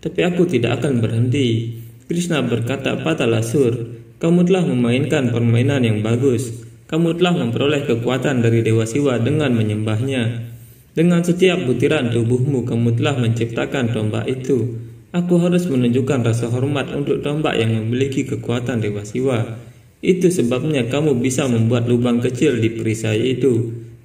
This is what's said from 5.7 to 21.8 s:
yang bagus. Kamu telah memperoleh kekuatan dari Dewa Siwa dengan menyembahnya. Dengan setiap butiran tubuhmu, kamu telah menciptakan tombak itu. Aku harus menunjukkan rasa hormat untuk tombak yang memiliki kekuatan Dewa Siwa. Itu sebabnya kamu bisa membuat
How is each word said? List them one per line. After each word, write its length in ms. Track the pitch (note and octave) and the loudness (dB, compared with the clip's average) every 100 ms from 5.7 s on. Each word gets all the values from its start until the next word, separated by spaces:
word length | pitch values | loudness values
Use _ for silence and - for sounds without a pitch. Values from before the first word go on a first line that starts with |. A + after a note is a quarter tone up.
| C#3+ A#2 | 2 2
yang 140 | G#2+ | 0
bagus. 640 | A2 A#2+ C#3 A2+ - - - - - | 0 2 2 0 -4 -10 -14 -20 -6
Kamu 260 | D#3+ E3+ E3 | 0 0 2
telah 160 | F3+ E3+ | 2 2
memperoleh 480 | A#2+ A#2 C#3 D3 C#3 | 0 0 0 0 0
kekuatan 560 | A#2 B2 C3 C#3 B2+ | -2 0 -2 0 2
dari 220 | A#2 A#2 | 2 2
Dewa 240 | A2 A2 A2 | 2 0 0
Siwa 340 | C#3+ C#3+ A#2+ | 0 0 2
dengan 320 | A#2+ D3+ C#3+ | 0 0 2
menyembahnya. 960 | A#2 G#2+ G#2 A2 A2 C3 C3+ A2+ A#2 - - - - - - | 2 0 0 -2 -2 -2 -2 -2 -4 -10 -16 -20 -20 -10 0
Dengan 260 | E3+ F3 | 2 2
setiap 460 | E3+ F3 F#3+ E3 B2 | 2 2 2 2 -2
butiran 420 | B2 C#3 D#3 B2 | 0 2 2 0
tubuhmu, 540 | A#2 A2+ B2+ C3+ C3+ | 0 0 0 0 0
kamu 320 | G#2+ A#2 A#2 A#2 | -2 0 0 0
telah 220 | D3+ C3 | 0 0
menciptakan 680 | A2+ A2+ A2+ - C#3 C#3+ A#2+ | 0 0 -2 -4 -4 -2 -2
tombak 340 | A2+ G#2+ G#2+ - | -2 -2 -4 -4
itu. 540 | B2+ B2+ C3 A2+ A#2 - - - | -6 -2 0 0 -6 -14 -18 -6
Aku 220 | F3+ F3 F3 | -4 2 2
harus 300 | F3 F3 F3 | 4 0 0
menunjukkan 580 | C3 B2 A#2+ B2+ C#3 A#2 | 0 2 2 0 0 0
rasa 240 | A2+ A#2+ | 0 -2
hormat 400 | B2+ C3+ C#3+ B2+ C3+ | -2 -2 -2 -4 -4
untuk 260 | C#3 C3 | -2 -2
tombak 380 | C#3+ D3 D#3 - | -2 -2 -2 0
yang 160 | A2+ A2+ | 0 0
memiliki 480 | A2 A#2+ C3+ - A#2 | -2 -2 -2 -2 -4
kekuatan 560 | G#2+ - A#2+ B2 A#2+ | -6 -4 -4 -2 -2
Dewa 220 | G#2 G2+ G2+ | -2 -6 -6
Siwa. 560 | B2 C3+ A#2 A2+ - - - - _ | -4 -2 0 -4 -8 -16 -20 -20 _
Itu 320 | F#3 F3+ F3 | 0 2 2
sebabnya 560 | - A#2+ B2+ D#3 D3 A#2+ | 2 0 0 0 -2 0
kamu 320 | C#3 D#3 B2 | 0 2 2
bisa 240 | B2+ B2+ C#3 | 0 0 0
membuat 400 | A#2 A2+ B2 | 2 2 2